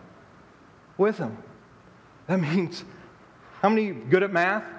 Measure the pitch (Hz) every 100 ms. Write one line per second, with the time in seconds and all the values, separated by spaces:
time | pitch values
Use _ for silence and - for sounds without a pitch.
0 | - - - - - - - - - -
1 | 202 214 127 110 - - - - - -
2 | - - - 185 147 180 165 - - -
3 | - - - - - - 196 220 208 127
4 | 123 180 196 170 180 208 -